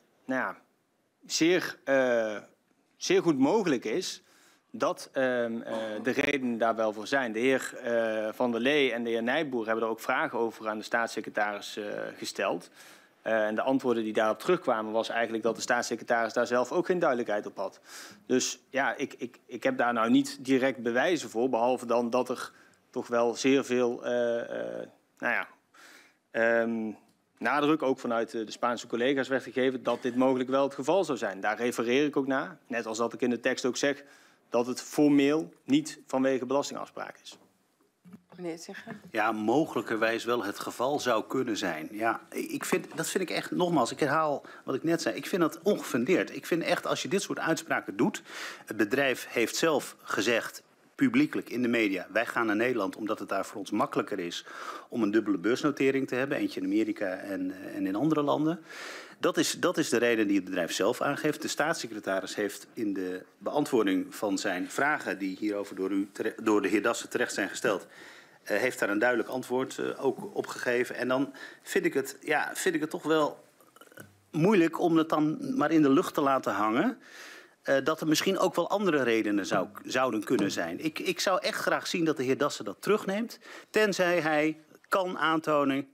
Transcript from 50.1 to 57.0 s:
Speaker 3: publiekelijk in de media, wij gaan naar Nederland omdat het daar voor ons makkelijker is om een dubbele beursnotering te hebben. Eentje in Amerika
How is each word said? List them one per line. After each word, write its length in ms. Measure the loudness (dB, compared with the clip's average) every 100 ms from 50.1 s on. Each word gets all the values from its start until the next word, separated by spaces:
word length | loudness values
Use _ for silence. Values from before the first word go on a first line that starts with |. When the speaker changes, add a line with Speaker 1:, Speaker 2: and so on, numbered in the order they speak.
| 0 2 2 0 -10 -20 _ _ 0
Speaker 3:
publiekelijk 540 | 2 4 2 0 -4
in 120 | -2
de 60 | 0
media, 400 | 2 2 0 -2
wij 140 | -2 0
gaan 200 | 0 0
naar 100 | 2
Nederland 400 | 2 2 -2 -4
omdat 240 | -4 -4
het 100 | -2
daar 160 | -4 -4
voor 140 | -8
ons 120 | -4
makkelijker 480 | -2 0 -2 -2 -4
is 260 | -6 -8 -12 -14 -12 -12 -8
om 140 | 0
een 80 | 2
dubbele 260 | 2 2 0
beursnotering 720 | 0 0 0 2 2 2 -2
te 80 | -2
hebben. 220 | -2 -2
Eentje 220 | -2 -4
in 60 | 0
Amerika 420 | 0 0 -2